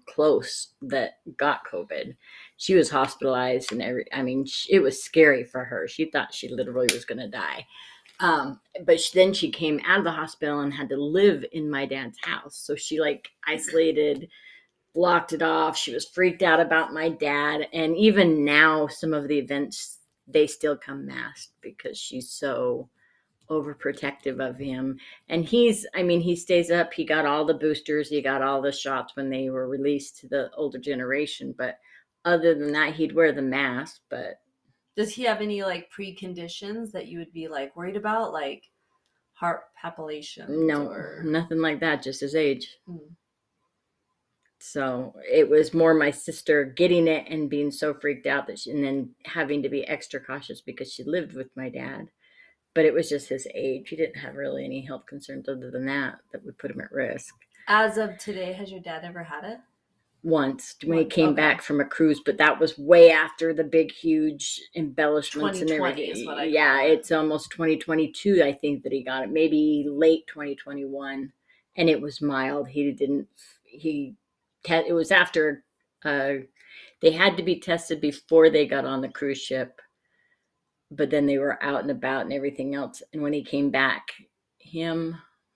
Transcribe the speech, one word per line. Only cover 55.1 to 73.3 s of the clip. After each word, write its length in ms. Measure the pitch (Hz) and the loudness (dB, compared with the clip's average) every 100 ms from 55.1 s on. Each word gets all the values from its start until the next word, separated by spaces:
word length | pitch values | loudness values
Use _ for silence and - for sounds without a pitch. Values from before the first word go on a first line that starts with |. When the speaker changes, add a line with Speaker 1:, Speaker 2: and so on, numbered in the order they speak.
| 143 - 135 135 | -18 -14 -12 -8
Speaker 1:
other 220 | 127 127 | -8 -8
than 160 | 127 135 | -8 -4
that, 320 | 139 131 - _ | -4 -4 -8 _
that 140 | - | -16
would 140 | - - | -16 -12
put 120 | 143 | -12
him 100 | - | -10
at 120 | - | -8
risk. 420 | 139 127 - - _ _ _ - | -6 -6 -6 -12 _ _ _ 2
Speaker 2:
As 280 | 214 220 214 | 4 4 0
of 220 | 208 180 | -4 -6
today, 340 | 208 185 180 | -10 -8 -8
has 180 | 190 190 | -8 -12
your 100 | 185 | -12
dad 220 | 175 160 | -12 -12
ever 220 | 170 175 | -12 -14
had 200 | 160 147 | -12 -12
it? 140 | 185 240 _ _ _ _ _ _ | -12 -14 _ _ _ _ _ _
Speaker 1:
Once, 540 | 165 160 135 131 - - | 2 2 2 -2 -10 -8
when 140 | 151 165 | 0 2
he 60 | |
Speaker 2:
Once, 100 | 160 | 2
Speaker 1:
came 140 | 175 156 | 4 4
Speaker 2:
okay. 60 | 143 | 6
Speaker 1:
back 260 | 151 143 | 4 2
from 180 | - 147 | 0 -2
a 40 | 139 | -2
cruise, 340 | - 156 147 | 2 4 4
but 120 | - 135 | 0 4
that 240 | 151 - | 4 4
was 160 | 160 147 | 0 2
way 320 | 143 170 170 | 8 12 12
after 440 | 156 156 - 165 | 10 2 -2 -2
the 100 | 156 | -2
big, 260 | 156 160 160 | 2 2 2
huge 680 | - 165 156 156 143 - - - | 0 0 2 2 -2 -8 -10 -10
embellishments 840 | 170 151 127 151 151 147 147 151 185 | -8 -4 0 2 0 -2 -4 -4 -2
and 80 | 160 | -2
Speaker 2:
Twenty 100 | 151 | 0
twenty 240 | 139 147 | -2 -4
Speaker 1:
everything. 180 | 147 - | -6 -8
Speaker 2:
is 40 | 156 | -8
what 120 | 147 | -6
I 60 | |
Speaker 1:
Yeah, 320 | 156 151 147 135 | 0 4 6 6
Speaker 2:
call 80 | 147 | 6
it. 60 | |
Speaker 1:
it's 200 | 156 - | 4 4
almost 380 | 160 156 151 - | 0 0 -2 -6
twenty 260 | - 160 156 | -2 0 0
twenty-two, 640 | - 160 151 - 202 185 | 0 0 0 -2 2 4
I 80 | 143 | 4
think, 300 | 139 147 139 | 0 -4 -4
that 100 | - | -4
he 100 | 135 | -6
got 200 | 131 131 | -4 -6
it. 60 | 131 | -2
Maybe 560 | 156 160 151 151 147 143 | 2 2 4 2 2 -2
late 380 | 143 160 160 - | 2 4 4 -2
twenty 280 | 151 143 | -12 -10
twenty-one. 800 | 139 143 143 135 139 139 135 135 _ _ _ _ - | -10 -12 -10 -8 -8 -8 -10 -10 _ _ _ _ 0
And 120 | 165 | 2
it 120 | 135 | 2
was 200 | 147 - | -2 -6
mild. 480 | 147 135 131 143 131 | -4 -2 -2 -4 -6
He 240 | 147 143 | -4 -4
didn't, 360 | - 135 143 - | -2 -2 -2 -6